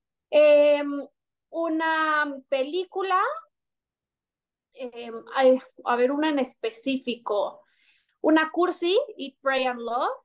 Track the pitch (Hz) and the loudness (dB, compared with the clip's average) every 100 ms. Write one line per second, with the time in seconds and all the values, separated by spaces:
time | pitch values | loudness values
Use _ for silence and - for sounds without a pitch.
0 | _ _ - 302 302 294 294 294 294 285 | _ _ 0 4 6 6 6 2 -2 -6
1 | 269 _ _ _ _ 330 330 320 320 320 | -10 _ _ _ _ -6 -4 -2 -2 0
2 | 311 302 294 269 - 269 277 349 370 381 | 0 0 -2 -6 -6 -4 -2 -4 -6 -6
3 | 381 370 453 640 - _ _ _ _ _ | -2 0 -2 -6 -14 _ _ _ _ _
4 | _ _ _ _ _ _ _ - 247 233 | _ _ _ _ _ _ _ -16 -16 -14
5 | 240 226 - 269 262 254 - _ - 240 | -14 -16 -8 2 4 4 0 _ -2 0
6 | 254 285 311 285 247 - 220 - 269 262 | 2 0 0 0 -4 -6 -10 -6 -4 -4
7 | 247 233 - 208 - - _ _ _ _ | -4 -8 -4 -4 -4 -8 _ _ _ _
8 | _ _ 302 311 311 311 349 330 339 403 | _ _ 2 4 2 -2 -4 -2 0 0
9 | - - 269 _ 269 262 254 240 233 233 | -2 -10 -14 _ -2 -2 -2 -4 -6 -4
10 | 349 523 | -4 -6